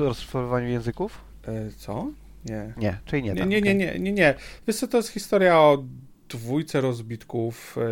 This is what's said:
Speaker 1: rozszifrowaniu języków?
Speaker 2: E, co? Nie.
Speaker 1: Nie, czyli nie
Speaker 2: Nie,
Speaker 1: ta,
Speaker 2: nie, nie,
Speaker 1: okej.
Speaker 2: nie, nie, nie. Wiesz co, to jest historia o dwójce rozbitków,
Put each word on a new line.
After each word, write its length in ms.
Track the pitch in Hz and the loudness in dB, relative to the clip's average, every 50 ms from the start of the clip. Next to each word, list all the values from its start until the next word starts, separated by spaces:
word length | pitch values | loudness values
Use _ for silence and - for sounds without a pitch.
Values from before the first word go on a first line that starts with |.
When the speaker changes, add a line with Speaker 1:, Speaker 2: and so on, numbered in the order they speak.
| 147 | -2
Speaker 1:
rozszifrowaniu 640 | 135 117 - - - - 135 123 120 123 123 120 120 | -2 -2 -4 -8 -6 -6 -4 -2 -2 -2 -2 0 -2
języków? 520 | 123 120 113 117 117 - 180 220 - - - - - - - - | -2 -2 -2 -4 -4 -4 -6 -8 -8 -12 -20 -20 -20 -16 -12 -10
Speaker 2:
E, 220 | 110 110 107 107 | -8 -8 -8 -8
co? 360 | 104 - - - 101 120 190 294 302 - - - - - - | -10 -12 -10 -8 -8 -6 -6 -8 -10 -12 -18 -20 -20 -16 -12
Nie. 300 | 131 110 107 104 110 110 | -10 -8 -8 -10 -10 -6
Speaker 1:
Nie, 220 | 113 110 104 92 101 - | -2 -2 -2 -2 -4 -6
czyli 180 | - 160 147 127 | -4 -4 -2 -2
nie 100 | 107 95 | -2 -2
Speaker 2:
Nie, 80 | 185 | -2
Speaker 1:
ta, 40 | 185 | 0
Speaker 2:
nie, 160 | 190 202 214 202 | 2 2 2 4
nie, 80 | 202 | 4
Speaker 1:
okej. 60 | 196 | 2
Speaker 2:
nie, 220 | 196 190 165 - 175 | 2 2 0 -2 -4
nie, 140 | 180 196 202 | -4 -2 2
nie. 220 | 202 175 147 139 - - - - - - | 4 4 4 4 2 -4 -14 -18 -6 -4
Wiesz 100 | - 220 | -4 -2
co, 120 | - - 240 | -2 -2 0
to 80 | - | 0
jest 120 | 240 220 - | 0 0 0
historia 500 | - 214 - - - 202 190 180 170 160 | -6 -10 -2 0 2 4 6 8 8 8
o 260 | 156 151 143 139 135 127 127 127 - - - - _ - | 8 8 6 4 2 -6 -14 -16 -18 -20 -20 -20 _ -12
dwójce 520 | - 123 113 117 131 151 160 156 - 147 | -12 -10 -6 -2 -2 -2 -2 0 0 0
rozbitków, 960 | 131 131 123 117 113 113 117 110 - - - 123 113 117 117 - - - - 123 117 117 | 0 0 -2 -4 -6 -10 -12 -12 -10 -8 -4 -4 -4 -4 -6 -8 -14 -12 -6 -4 -2 -2